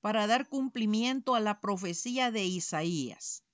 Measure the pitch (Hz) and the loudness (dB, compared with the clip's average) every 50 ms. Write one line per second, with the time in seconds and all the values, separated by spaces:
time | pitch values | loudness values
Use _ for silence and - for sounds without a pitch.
0 | _ 208 214 220 208 208 226 262 277 - - 277 262 269 - 247 226 208 214 220 | _ 2 2 2 4 4 4 2 2 0 -2 -2 -2 -2 -2 0 0 2 2 2
1 | 226 247 262 269 - - 254 233 214 208 208 208 - 202 202 185 196 180 170 - | 2 2 0 -2 0 2 2 2 2 2 0 -2 -2 -2 -2 -2 -2 -4 -4 -4
2 | - 247 247 262 254 247 220 220 196 180 185 180 165 - - 156 156 170 175 160 | -6 -4 -2 0 0 0 0 0 0 0 -2 -2 -4 -2 -2 -2 -2 0 0 -2
3 | 135 120 - - - - - - _ _ | -2 -4 -6 -10 -10 -10 -10 -12 _ _